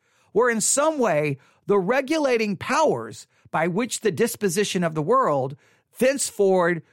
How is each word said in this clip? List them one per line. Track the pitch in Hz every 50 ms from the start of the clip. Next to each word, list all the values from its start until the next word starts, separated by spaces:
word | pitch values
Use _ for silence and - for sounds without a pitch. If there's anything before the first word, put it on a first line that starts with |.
| _ _ _ _ _ _
were | - 196 247 247
in | 233 214
some | - - - 269 294 320 320 285
way | 233 196 160 147 151 147 139 - _ _ _ _ _
the | - 202 202
regulating | 180 190 247 285 269 247 320 320 294 262 247 226 220 208 185
powers | - - - 262 311 311 262 160 117 113 110 110 - - _ _ _ _ -
by | - 156 160 180
which | 165 202 254 214 - -
the | - 208
disposition | 160 127 226 233 - - 214 190 151 208 202 - - 180
of | 170 160 156
the | 160
world | 147 175 247 269 247 175 147 135 127 135 139 - _ _ _ _ _ _ _ -
thenceforward | 226 262 277 262 - - - - 202 190 190 185 170 175 175 160 - _